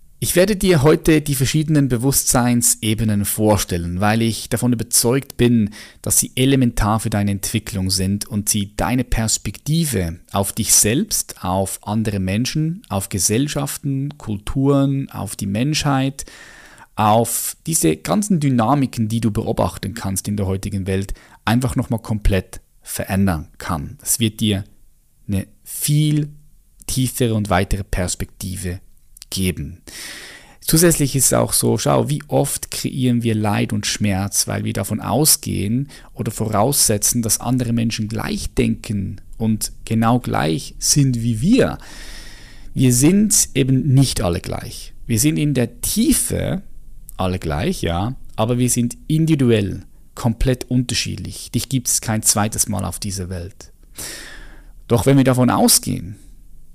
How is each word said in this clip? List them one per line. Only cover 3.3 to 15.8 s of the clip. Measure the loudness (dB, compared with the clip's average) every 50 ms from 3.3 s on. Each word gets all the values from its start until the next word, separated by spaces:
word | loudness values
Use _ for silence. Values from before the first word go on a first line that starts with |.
| 0 2 4 4 4 4 2 0 -2 -4 -2 -4 -2 0
weil | 2 2 2 2
ich | 2 0 0 -2 -6 -6
davon | -4 0 0 0 0
überzeugt | 0 -2 -2 0 0 2 2 2 0 -2 -4 0 2
bin, | 4 4 4 4 2 0 -2 -8 -20 -20 -14 -8
dass | -4 -2 0 0
sie | 0 -2 0
elementar | 0 2 4 4 4 4 2 2 2 2 2 2 0
für | 0 -2
deine | -2 0 0 0
Entwicklung | -2 -2 -4 -2 -4 -4 -4 -4 -4 -2 -2 -2
sind | 0 0 0 0 -2 -2 -4
und | -4 -4 -4 -2 -2
sie | -2 -2 -2 -4 -4
deine | -4 -2 0 0 0 0
Perspektive | 0 0 0 0 0 -2 -2 -4 -6 -10 -8 -4 -2 0 0 0 0 0 -2 -2 -2 -4 -8 -10 -4
auf | -2 -2 -2 -2
dich | -2 -2 0 2 4
selbst, | 4 4 4 2 2 0 0 -2 -4 -6 -6 -10 -8
auf | -4 -2 0 0 0 -2 -4 -8 -6
andere | -2 -2 0 0 0 0 -2
Menschen, | 0 0 0 0 0 0 0 -2 -2 -2 -4 -6 -8 -6
auf | -4 -4 -4 -2
Gesellschaften, | -2 -2 0 0 2 0 0 0 -2 -4 -4 -6 -6 -6 -4 -4 -4 -4 -4 -6 -8 -10
Kulturen, | -8 -6 -6 -6 -6 -4 -2 2 2 4 4 4 4 2 0 -2 -4 -6
auf | -8 -8 -8 -8 -8
die | -6 -4
Menschheit, | -2 -2 0 0 0 0 0